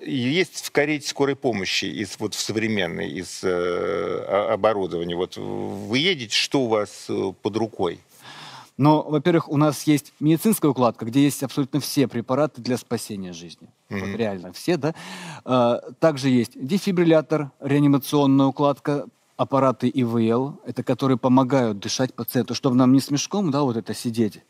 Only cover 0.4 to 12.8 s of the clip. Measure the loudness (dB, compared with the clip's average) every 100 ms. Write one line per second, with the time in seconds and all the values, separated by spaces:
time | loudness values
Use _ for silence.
0.4 | -2 -4 -4 0 0 -2 -6 -2 -2 0
1.4 | -2 -2 -2 -4 -4 -6 -8 -6 -6 -6
2.4 | -4 -2 -2 -2 -2 -4 -6 -8 -10 -6
3.4 | -2 0 -2 -2 -2 -4 -4 -6 -2 -2
4.4 | 0 0 2 0 -2 -4 -4 -4 -6 -6
5.4 | -8 -8 -8 -8 -4 0 0 -2 -4 -4
6.4 | 0 0 2 0 -2 -8 -6 -4 -4 -4
7.4 | -4 -2 -4 -2 -4 -4 _ _ -20 -20
8.4 | -18 -20 -16 2 4 4 2 -2 2 2
9.4 | 0 0 2 0 2 2 0 -2 2 2
10.4 | 2 4 2 4 2 0 -2 2 2 2
11.4 | -4 -4 -2 -2 -2 0 0 0 -2 0
12.4 | 0 -2 -4 -4